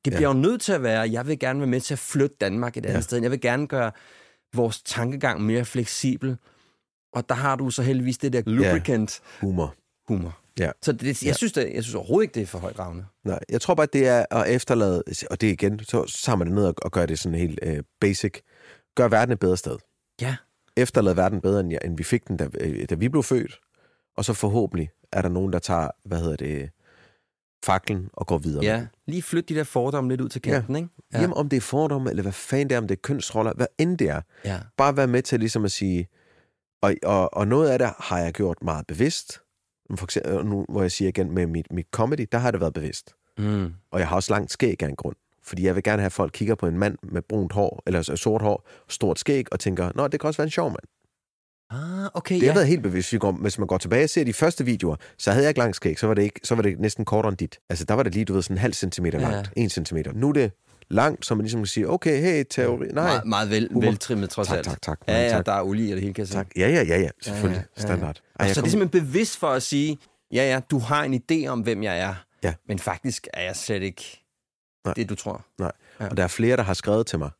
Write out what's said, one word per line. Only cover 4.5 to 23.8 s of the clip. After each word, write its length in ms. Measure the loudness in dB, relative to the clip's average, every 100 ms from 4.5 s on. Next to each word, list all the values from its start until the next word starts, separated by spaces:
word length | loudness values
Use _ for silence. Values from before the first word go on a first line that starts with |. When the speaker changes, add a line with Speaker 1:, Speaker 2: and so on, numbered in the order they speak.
| -2
Speaker 1:
vores 260 | 0 -2
tankegang 580 | -8 -4 -4 -2 -2 0
mere 240 | 0 0 -2
fleksibel." 720 | -4 -4 -2 -2 -2 -4 -6 _ _ _ _ _ _ _ -8
Og 140 | -2
der 60 | 0
har 200 | 0 0
du 140 | -2
så 120 | 0
heldigvis 340 | 2 2 0 -2
det 160 | 0
der 80 | 0 2
Speaker 2:
Ja. 60 |
Speaker 1:
lubricant. 680 | 2 4 2 2 0 0 -6 -16 -4
Speaker 2:
Humor. 340 | -2 0 -2 -6 _ _ -4
Speaker 1:
Humor. 300 | -4 -4 -10 _ -4
Speaker 2:
Ja. 120 | -4 -2
Speaker 1:
Så 100 | -4
det, 160 | -2 -2
jeg 160 | -2
Speaker 2:
Ja. 100 | 0
Speaker 1:
synes, 200 | 0 0
det, 80 | 0 -2
jeg 100 | -4
synes 120 | -6 -8
overhovedet 280 | 0 2
ikke, 100 | 2 -2
det 60 |
er 40 | -6
for 120 | -6
højt 160 | -8 -8
gravende. 300 | -10 -10 -14 _ -6
Speaker 2:
Nej, 140 | -6 -2
jeg 120 | -2
tror 120 | 2 2
bare, 120 | 2
det 140 | 4 4
er 180 | 4 2
at 180 | 0 2
efterlade, 520 | 0 2 2 4 2 -2 -8 -8
og 100 | 0
det 80 | 0
er 40 |
igen, 260 | 2 0 -2
så, 260 | -2 -2 -2
så 140 | -4
tager 120 | 0 2
man 120 | 2
det 80 | 2
ned 100 | 2
og, 80 | 0
og 100 | -2
gør 140 | 0 0
det 140 | -2
sådan 180 | -2 -2
helt, 220 | -2 -2
øh, 160 | -4 -4 -8 _
basic. 320 | 0 2 -4 -6 _ _ -20 -20 _ 2
Gør 120 | 4
verden 260 | 6 4
et 60 | 2
bedre 180 | 2 2
sted. 200 | -2 -8 _ _ _ -8
Speaker 1:
Ja. 140 | -6 -6 _ _ _ 0
Speaker 2:
Efterlade 400 | 2 4 4 4
verden 240 | 2 2
bedre, 180 | 2 2
end, 140 | 0 -4 -4
end 120 | -6
vi 60 |
fik 240 | 0 -2 -2
den, 100 | -4
da, 100 | -4 -2
øh, 260 | -4 -4 -4
da 60 | -2
vi 140 | 0
blev 140 | 0
født. 360 | 2 0 0 -10 _ _